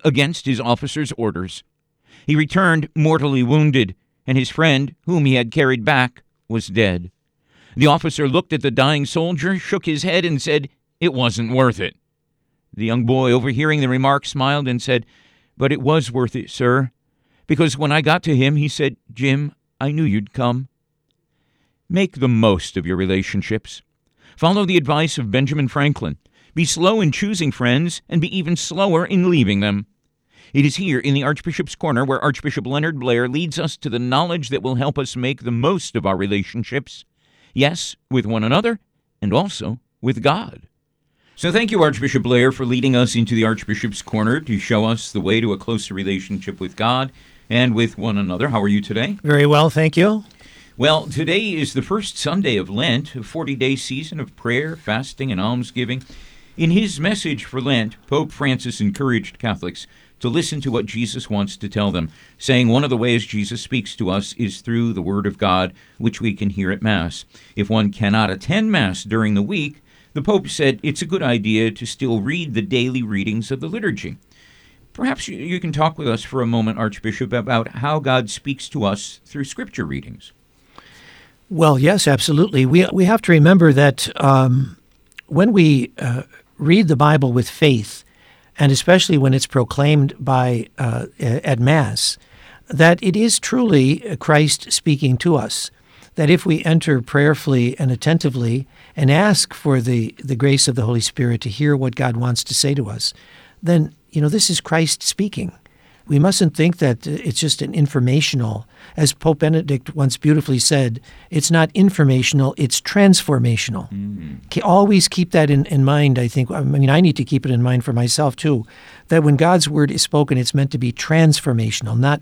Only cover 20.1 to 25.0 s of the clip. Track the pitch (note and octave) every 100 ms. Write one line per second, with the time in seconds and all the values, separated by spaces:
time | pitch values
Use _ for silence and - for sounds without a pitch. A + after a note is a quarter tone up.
20.1 | G#2 G2+ - B2 B2+ C3 _ _ _ _
21.1 | _ _ _ _ _ _ _ - F2+ F#3+
22.1 | C3 B2+ A2+ A2 F2+ - F#2+ E2+ F2+ F#2+
23.1 | F#2+ - G2+ - A2 - - _ _ _
24.1 | _ _ - E3 G3 F#3+ F3+ C3+ D3+